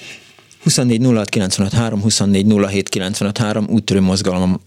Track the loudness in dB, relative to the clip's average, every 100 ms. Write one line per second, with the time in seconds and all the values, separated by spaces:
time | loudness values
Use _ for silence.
0 | -20 -20 -20 -20 _ -6 0 2 2 2
1 | 2 2 0 -2 -2 -2 -2 0 -2 0
2 | 0 0 2 2 4 4 2 -2 -4 -4
3 | -4 -4 -4 -2 -2 -2 -2 -2 0 2
4 | 2 0 -2 0 0 -2